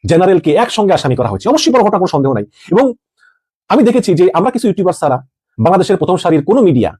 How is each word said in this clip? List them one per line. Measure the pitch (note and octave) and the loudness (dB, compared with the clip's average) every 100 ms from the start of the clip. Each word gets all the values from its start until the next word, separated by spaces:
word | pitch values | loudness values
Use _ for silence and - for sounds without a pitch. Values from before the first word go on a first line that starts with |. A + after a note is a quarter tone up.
| - | 0
জেনারেলকে | E3 F#3 F#3 D#3+ | 0 2 2 2
একসঙ্গে | D#3 A3+ - G#3 | 0 0 -2 0
আসামি | F3 C#3 B2 | 0 0 -2
করা | A#2 | -2
হয়েছে। | G2 A3 | -4 -2
অবশ্যই | D4+ D#4+ | 0 0
বড় | B3+ | 0
ঘটনা, | G#3+ G3+ | 0 0
কোনো | F3+ | -2
সন্দেহ | D3+ C#3 | -2 -2
নাই। | C3 G#2 _ - | -2 -6 _ -2
এবং | F3+ C4 A#3 _ _ _ _ _ _ _ | 0 0 -2 _ _ _ _ _ _ _
আমি | A3 | 0
দেখেছি | A#3 A#3+ G#3 | 2 0 0
যে | E3+ F3+ | 2 2
আমরা | E3+ G#3+ | 2 -2
কিছু | A#3+ A3 | -2 -4
ইউটিউবার | F#3 F3+ | -2 -2
ছাড়া | E3+ D3+ B2+ - _ _ - | -2 -2 -4 -6 _ _ -2
বাংলাদেশের | B2 F#3 F#3+ G#3 | 0 2 0 -2
প্রথম | D#3 F3+ | 0 -2
সারির | F3 D#3+ | 0 0
কোনো | D3 A#3+ | 0 2
মিডিয়া | G3+ B2+ F#2 - | 2 2 0 -4